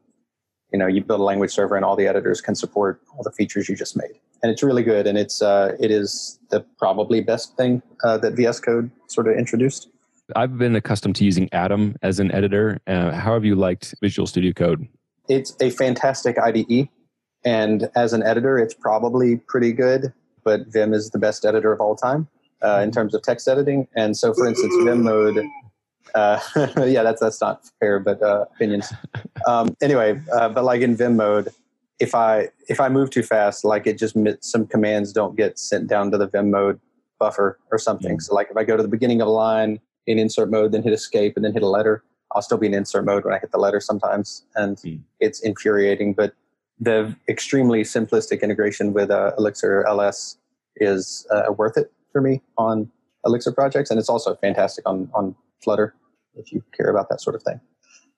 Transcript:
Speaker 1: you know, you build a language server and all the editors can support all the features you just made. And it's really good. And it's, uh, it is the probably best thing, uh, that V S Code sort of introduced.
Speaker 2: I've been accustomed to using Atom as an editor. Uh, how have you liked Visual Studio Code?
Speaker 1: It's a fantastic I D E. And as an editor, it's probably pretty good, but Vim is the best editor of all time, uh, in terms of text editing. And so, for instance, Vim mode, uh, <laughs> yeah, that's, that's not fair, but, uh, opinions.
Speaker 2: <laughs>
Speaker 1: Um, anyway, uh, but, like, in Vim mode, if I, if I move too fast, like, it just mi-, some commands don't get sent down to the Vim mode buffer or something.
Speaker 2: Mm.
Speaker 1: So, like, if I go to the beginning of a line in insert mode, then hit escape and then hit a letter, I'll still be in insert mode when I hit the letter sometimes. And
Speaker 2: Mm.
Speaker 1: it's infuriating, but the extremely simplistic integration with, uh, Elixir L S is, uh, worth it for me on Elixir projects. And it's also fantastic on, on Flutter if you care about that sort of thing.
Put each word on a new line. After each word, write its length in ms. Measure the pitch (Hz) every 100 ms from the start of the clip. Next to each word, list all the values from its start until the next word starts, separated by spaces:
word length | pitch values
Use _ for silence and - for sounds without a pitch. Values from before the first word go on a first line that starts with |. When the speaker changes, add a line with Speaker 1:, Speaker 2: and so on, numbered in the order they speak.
| _ _ _ _ _ _ _
Speaker 1:
you 80 | 98
know, 80 | 92
you 160 | 95
build 180 | 98 107
a 40 |
language 280 | 101 98 98
server 240 | - 98 101
and 80 |
all 120 | 95 101
the 100 | 98
editors 360 | 98 95 -
can 120 | -
support 460 | 104 90 - 101 90 _ -
all 60 |
the 100 | 117
features 380 | - 104 104 98
you 40 |
just 220 | 95 - -
made. 240 | - - _ _
And 100 | 113
it's 100 | 113
really 200 | 143 123
good. 240 | 113 104 101
And 100 | 104
it's, 240 | 101 -
uh, 360 | 104 101 98 -
it 100 | 110
is 480 | 107 101 - - - _
the 100 | - - _
probably 440 | 98 95 104 113
best 340 | 104 113 - -
thing, 260 | 127 123 - -
uh, 140 | 117 113
that 160 | 113
V 100 | 117
S 160 | 117 120
Code 300 | - 117 120 - -
sort 200 | - 113
of 80 | 110
introduced. 500 | 117 117 131 - - _ _ _ - -
Speaker 2:
I've 200 | 127 127
been 200 | 120 113
accustomed 400 | - 104 104 92
to 80 |
using 240 | 101 90 92
Atom 440 | 87 90 101 104 -
as 180 | 95 92
an 100 | 98
editor. 480 | 90 101 101 107 101 -
Uh, 240 | 92 87
how 240 | 80 98
have 100 | 117
you 120 | 107 98
liked 400 | 95 90 - -
Visual 280 | 101 - 90
Studio 240 | - 90
Code? 340 | 87 87 80 - _ _ _ -
Speaker 1:
It's 280 | 135 131 -
a 100 | 131
fantastic 680 | - 131 117 135 131 123 120
I 140 | 117
D 140 | 110 107
E. 200 | 120 143 _ _ _ _ _
And 460 | 123 113 107 107 113 -
as 160 | 120
an 100 | 113
editor, 340 | 107 113 131 135
it's 160 | 113
probably 640 | - 117 110 120 127 123 117
pretty 340 | - 131 117
good, 400 | 117 127 131 135 - _ _
but 240 | - - -
Vim 260 | 110 107
is 160 | 107 107
the 80 | 110
best 260 | 104 -
editor 280 | 107 107 104
of 80 | 104
all 160 | 104 107
time, 320 | 127 143 156 _ _ _
uh, 160 | 107 101
in 120 | 104
terms 200 | 117 107
of 100 | 107
text 260 | - 120 -
editing. 400 | 131 143 139 131 -
And 200 | 107 104
so, 160 | 120
for 140 | 110 120
instance, 260 | 123 113 120
Vim 180 | 117 120
mode, 420 | 113 107 107 107 104 - - _ _ _ -
uh, 240 | 110 104 104 -
<laughs> 20 | - 139 - 127
yeah, 160 | 131
that's, 180 | 113 110
that's 200 | 110 -
not 280 | 107 101 - _
fair, 180 | 107 101
but, 240 | 98 101
uh, 220 | 104 101 -
opinions. 380 | - 110 101 101 -
Speaker 2:
<laughs> 40 | - - - - 117
Speaker 1:
Um, 260 | 120 113 -
anyway, 400 | 143 139 110 101 -
uh, 160 | 120 117
but, 140 | 110
like, 180 | 127 123
in 120 | 123
Vim 220 | 113 123 117
mode, 320 | 107 104 101 - _ _ _ _
if 160 | 117
I, 360 | 123 113 110 98 - -
if 100 | -
I 120 | 135
move 180 | 135 135
too 140 | 127
fast, 420 | 110 110 104 -
like, 220 | 104 104 107
it 120 | 104
just 160 | 110
mi-, 220 | 110 107 -
some 240 | - 117 110
commands 480 | 110 104 107 101
don't 200 | 110 101
get 240 | - 104 -
sent 300 | - 101 101
down 220 | 107 101
to 80 | 101
the 80 | 98
Vim 240 | 101 104
mode 280 | 101 101 98 _ _ _ _
buffer 400 | 107 - 101 - _
or 60 | 110
something. 400 | 113 98 95 82
Speaker 2:
Mm. 40 |
Speaker 1:
So, 120 | 78
like, 140 | 101 104
if 60 | 107
I 60 |
go 120 | 107 110
to 60 |
the 60 | 110
beginning 340 | 110 123 117
of 60 | 107
a 20 |
line 500 | 110 110 110 110 107 - _ -
in 120 | 110
insert 320 | 110 - 107
mode, 220 | 107 107
then 100 | 107
hit 100 | 110
escape 420 | 107 - 110 104 -
and 80 |
then 100 | 104
hit 80 | 107
a 60 | 101
letter, 360 | 98 110 107 - _ _
I'll 80 | 104
still 160 | - 117
be 80 | 107
in 80 |
insert 320 | 101 101 101 95
mode 180 | 101
when 80 | 101
I 60 | 95
hit 120 | -
the 80 | 98
letter 220 | 101 101
sometimes. 640 | - 104 98 101 101 - - -
And 200 | 101 101
Speaker 2:
Mm. 240 | 85 78 - _
Speaker 1:
it's 200 | 107 -
infuriating, 720 | 110 98 110 104 101 101 104
but 220 | 98 104 - _ _ _ _
the 380 | 117 110 107 - -
extremely 540 | 107 - 139 123 117
simplistic 600 | 107 120 113 113 - 101
integration 500 | 104 101 104 101 104
with, 180 | 101 101
uh, 220 | 101 98 107
Elixir 460 | 107 104 98 98 101
L 140 | 104
S 340 | 101 - - - _ _ _ -
is, 500 | 104 98 92 - -
uh, 200 | 107 107
worth 280 | 104 110 151
it 120 | 147 _ _
for 80 | 139
me 220 | 135 135 - -
on 320 | 113 110 107 _ _ _
Elixir 280 | - 120 123
projects. 380 | 123 139 139 143
And 80 | 113
it's 120 | 107
also 240 | 117 - 87
fantastic 500 | 101 101 98 - -
on, 240 | 95 92
on 200 | 107 98 92 _ _
Flutter 320 | - 104 107 - _ _ _
if 180 | - -
you 100 | - - -
care 120 | 107
about 200 | 101 98
that 140 | -
sort 140 | - -
of 60 |
thing. 160 | - - - _ _ - _